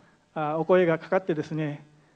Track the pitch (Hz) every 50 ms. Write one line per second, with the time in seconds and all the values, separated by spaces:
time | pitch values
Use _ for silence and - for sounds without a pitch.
0 | _ _ _ _ _ _ _ 160 151 147 151 165 160 165 185 185 185 165 160 156
1 | - - 190 190 185 - 170 151 147 - 160 151 156 147 143 147 - - _ _
2 | _ _ _